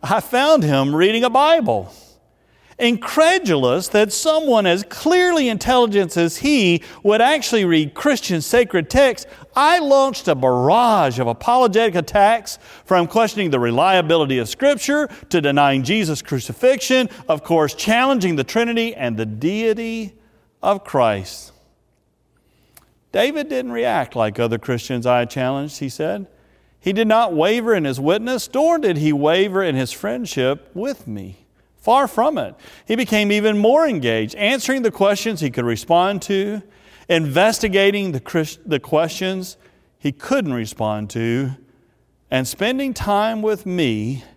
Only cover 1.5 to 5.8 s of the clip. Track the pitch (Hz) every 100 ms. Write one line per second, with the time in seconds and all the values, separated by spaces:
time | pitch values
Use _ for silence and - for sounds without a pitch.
1.5 | 330 220 110 92 - - _ _ _ _
2.5 | _ _ - 240 240 - - 320 370 294
3.5 | 156 127 143 185 208 214 - 320 311 311
4.5 | 233 190 175 202 - 302 359 359 339 254
5.5 | 214 - 254